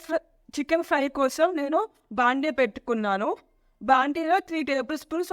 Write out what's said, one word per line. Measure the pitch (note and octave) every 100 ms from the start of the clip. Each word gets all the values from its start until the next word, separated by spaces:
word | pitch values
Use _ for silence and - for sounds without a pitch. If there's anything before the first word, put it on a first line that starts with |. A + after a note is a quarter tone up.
| -
ఫ్రై, | D#4+ - _ - -
చికెన్ | C#4 E4 D#4+
ఫ్రై | D4 C#4 C#4
కోసం | C4 - E4+ E4
నేను | C#4+ D#4 A4 _ _ G#3
బాండీ | A#3+ C4+ D4+ C4+
పెట్టుకున్నాను. | A#3+ - - A3+ G#3 G3 B3 A4+ _ _ _ _ G#3+
బాండీలో | C4 C#4 D4 D#4+ F#4+ F#4
త్రీ | D#4+ C#4
టేబుల్ | C#4 B3 D4+ -
స్పూన్స్ | D#4+ F4+